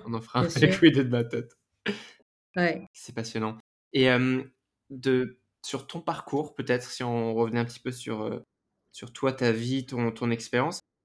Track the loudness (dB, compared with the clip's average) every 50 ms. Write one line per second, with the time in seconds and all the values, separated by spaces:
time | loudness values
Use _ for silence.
0 | -4 -6 -6 -6 -6 -2 0 0 0 2 2 4 4 4 6 8 8 8 8 6
1 | 0 2 0 -2 -2 -2 -4 -6 -6 -8 _ _ _ _ _ _ -8 -8 -8 -8
2 | -10 -20 -20 _ _ _ _ _ _ _ -2 0 0 0 0 -2 -8 -16 _ -20
3 | -18 -12 -8 -8 -8 -6 -4 -4 -2 -4 -4 -8 -16 _ _ _ _ _ 2 4
4 | 6 6 6 4 4 2 0 -2 -4 -8 _ _ _ _ _ _ _ -16 -14 -4
5 | 0 2 2 2 2 0 -6 _ _ _ _ _ -12 -8 -8 -8 -8 -8 -14 -10
6 | -6 -6 -6 -6 -6 -4 -4 -4 -4 -4 -6 -8 -2 0 0 0 0 -6 -10 -6
7 | -4 -2 -2 -2 -2 -2 0 0 0 0 2 -2 -2 -2 -4 -8 -8 -8 -8 -8
8 | -8 -8 -6 -4 -4 -6 -6 -8 -10 _ _ _ _ _ _ _ _ _ _ -16
9 | -16 -16 -8 -2 -2 -2 0 2 2 2 2 2 0 -2 -2 -2 -4 -4 -2 0
10 | 0 0 -2 -2 -2 -2 -2 -2 -4 -2 0 0 0 0 -2 -8 _ _ _ _